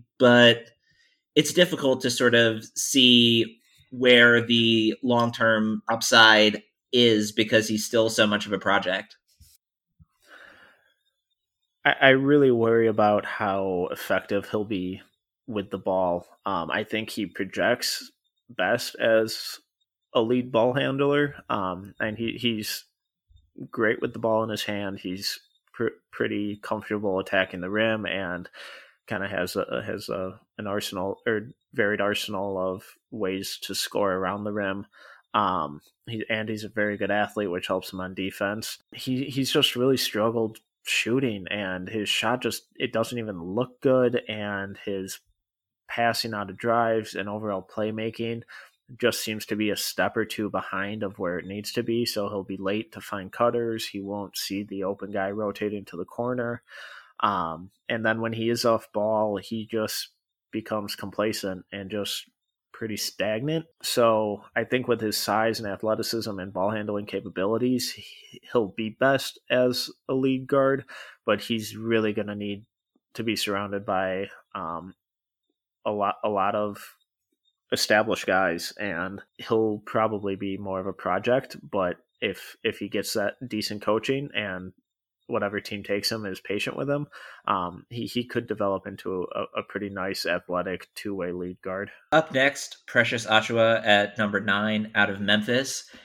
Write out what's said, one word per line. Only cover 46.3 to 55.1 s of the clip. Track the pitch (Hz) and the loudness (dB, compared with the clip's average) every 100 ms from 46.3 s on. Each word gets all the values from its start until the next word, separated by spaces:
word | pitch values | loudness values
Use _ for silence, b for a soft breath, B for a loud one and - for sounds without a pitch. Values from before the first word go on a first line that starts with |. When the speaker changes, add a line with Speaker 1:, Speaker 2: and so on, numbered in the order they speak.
Speaker 2:
out | 104 98 | -6 -8
of | 92 | -4
drives | 117 117 113 113 104 95 | 0 2 2 0 -2 -6
and | 101 | -6
overall | 104 107 95 - | -6 -4 -6 -6
playmaking | - 107 110 113 110 117 117 - B B _ - 123 | -6 -4 -4 -6 -6 -6 -8 -12 B B _ -20 0
just | 120 - | 0 0
seems | - 107 - | -4 -6 -4
to | 104 | -2
be | 107 | 0
a | 98 | -2
step | - - 90 113 | -4 -2 0 0
or | 107 | -4
two | - 104 | -4 -4
behind | 95 - 95 98 110 | -4 -4 -6 -6 -6
of | 101 101 | -8 -4
where | 92 87 | -4 -4
it | 92 | -6
needs | 101 104 | -10 -6
to | 120 | -4
be. | 117 117 117 | -2 0 -2
So | 107 101 | -2 -4
he'll | 104 | -6
be | 95 95 | -6 -6
late | 95 107 - | -2 -4 -6
to | 101 | -12
find | - 101 95 | -10 -10 -8
cutters. | - 120 120 117 110 - | 0 2 2 -2 -4 -6
He | 104 | -8
won't | 98 104 98 - | -6 -6 -6 -8
see | - 98 | -6 -6
the | 104 98 | -6 -4
open | 95 101 101 | -4 -4 -6